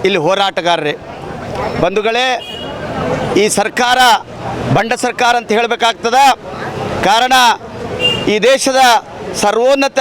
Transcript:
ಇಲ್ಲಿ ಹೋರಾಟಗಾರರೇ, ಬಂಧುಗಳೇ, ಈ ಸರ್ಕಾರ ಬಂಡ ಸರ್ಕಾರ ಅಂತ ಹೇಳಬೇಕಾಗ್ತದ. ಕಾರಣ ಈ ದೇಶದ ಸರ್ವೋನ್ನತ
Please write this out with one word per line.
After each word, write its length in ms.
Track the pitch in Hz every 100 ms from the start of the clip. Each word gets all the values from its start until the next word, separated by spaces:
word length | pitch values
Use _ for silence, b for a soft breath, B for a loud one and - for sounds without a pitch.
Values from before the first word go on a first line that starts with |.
| 190
ಇಲ್ಲಿ 120 | 190 156
ಹೋರಾಟಗಾರರೇ, 680 | 196 196 185 170 170 147 147 - - - - - - - -
ಬಂಧುಗಳೇ, 440 | 180 196 208 233 254 247 - - - - - - - - - -
ಈ 40 | 208 -
ಸರ್ಕಾರ 400 | 208 - 247 247 247 208 - - - - 127 143
ಬಂಡ 140 | 220 240 247
ಸರ್ಕಾರ 280 | - 247 240
ಅಂತ 100 | 220 214
ಹೇಳಬೇಕಾಗ್ತದ. 640 | 240 226 226 226 226 247 277 240 - - - - - - 180
ಕಾರಣ 260 | 220 254 262 247 - - - - - - 988 -
ಈ 20 | 214 220
ದೇಶದ 320 | 269 269 262 254 220 - - - -
ಸರ್ವೋನ್ನತ 560 | 208 214 247 277 269 269